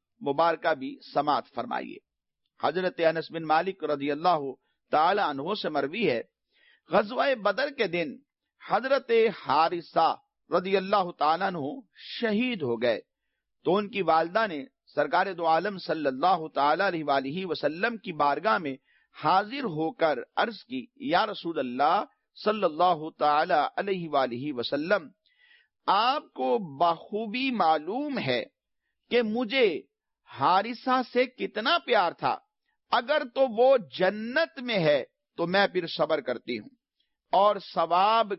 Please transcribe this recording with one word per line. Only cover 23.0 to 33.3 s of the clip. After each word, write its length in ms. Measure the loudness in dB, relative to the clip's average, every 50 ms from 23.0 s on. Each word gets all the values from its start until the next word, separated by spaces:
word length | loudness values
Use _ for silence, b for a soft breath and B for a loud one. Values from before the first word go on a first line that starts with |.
| -4 -8 -4 0
تعالی 420 | 2 2 4 2 2 2 2 2 2 0 -2
علیہ 320 | -4 -4 -4 -4 -4 -4 0
وآلہ 440 | 2 2 2 2 -2 -4 -6 -6 -6
وسلم، 540 | -6 -6 -4 -4 -4 0 0 0 0 -2 -6 _ _ _ b b b b b b b b b b _ -2
آپ 480 | 0 2 2 2 2 0 -2 -4 _ -8
کو 440 | -4 -2 0 0 0 -2 -4 -2
بخوبی 760 | 0 2 2 2 0 -4 -8 -6 -6 -6 -4 -4 -4 -2 -2
معلوم 680 | 0 2 2 4 2 2 0 -4 -4 -4 -4 -4 -4 -4
ہے 240 | -2 0 0 -2 -2 -6 _ _ _ _ _ _ _ _ _ _ _ -2
کہ 120 | 0 0
مجھے 600 | 0 0 -2 -2 -2 0 2 2 4 4 2 0 -8 _ _ _ _ _ _ _ _ -14 -4 0
حارثہ 600 | 2 4 4 2 2 -2 -6 -6 -2 0 0 0 0 0 0
سے 120 | 0 0
کتنا 520 | 0 _ -8 -8 -6 -6 -4 0 0 0 0 0
پیار 260 | 2 2 2 2 2
تھا، 260 | 0 -2 -2 -2 -2 -2 _ _ _ _ _ _ _ _ _ -2
اگر 300 | -2 0 0 2 0 0 -2 -2